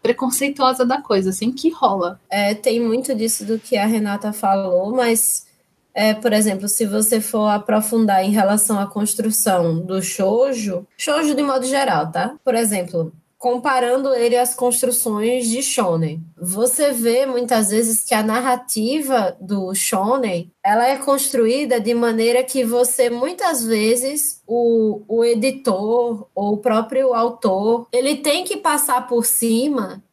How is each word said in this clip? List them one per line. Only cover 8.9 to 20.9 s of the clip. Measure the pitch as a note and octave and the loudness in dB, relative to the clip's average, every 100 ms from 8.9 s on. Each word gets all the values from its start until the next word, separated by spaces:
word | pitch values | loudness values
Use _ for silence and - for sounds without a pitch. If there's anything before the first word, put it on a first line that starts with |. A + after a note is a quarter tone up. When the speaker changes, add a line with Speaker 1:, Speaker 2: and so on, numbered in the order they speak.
| G#3 G#3 - A3 G#3+ A3 F#3 E3+ E3 | -2 -4 -2 -2 0 2 2 2 0
Speaker 2:
do | F#3 F#3+ | -2 -4
shoujo, | F#3 - F#3+ A3 C#4 B3 G#3 F3+ G3+ _ | -4 -2 0 2 2 0 -4 -6 -10 _
shoujo | - D4 D4+ C#4 | -2 0 2 0
de | |
modo | C#4+ C4 B3+ | 0 0 0
geral, | C#4 C4 E3 D#3+ | 0 2 0 0
tá? | E3+ F#3+ D4+ | -2 -4 -4
Por | - A3+ | -2 0
exemplo, | A3+ G3+ F3 F3 D#3+ - _ _ | 0 -2 -2 -4 -4 -8 _ _
comparando | B3 B3 C4+ B3+ A#3+ B3+ C#4 B3+ | -4 -2 0 2 2 2 2 2
ele | A#3+ A#3+ | 2 2
às | B3 - | 2 0
construções | B3 A#3+ B3 A#3+ A#3 G#3 A3 B3+ A#3 | 0 0 0 0 -2 -2 0 0 0
de | A#3 | -2
shonen, | C#4 - F#3+ E3 D#3+ D#3 - - | -2 0 0 0 -2 -4 -14 -12
você | F3+ G3 B3 - D4 | -8 -2 0 2 0
vê | A#3+ A#3 A#3+ C4+ | 2 0 2 0
muitas | B3 A#3+ A#3 G3+ | -2 0 2 2
vezes | G#3+ A3+ A3+ | 0 0 0
que | - A3 | 0 0
a | |
narrativa | A3 A3 C4 B3 - A3 A3 D4+ C#4 B3+ F#3+ - | 0 0 0 -2 -2 -4 -2 -2 0 0 0 -4
do | F#3 G3+ F#3 F#3+ | -6 -4 -2 -4
shonen, | - G3+ G3+ C4+ A#3 F3 E3 _ G3 | -2 0 0 0 0 -4 -6 _ 0
ela | G#3+ | 2
é | A#3+ | 2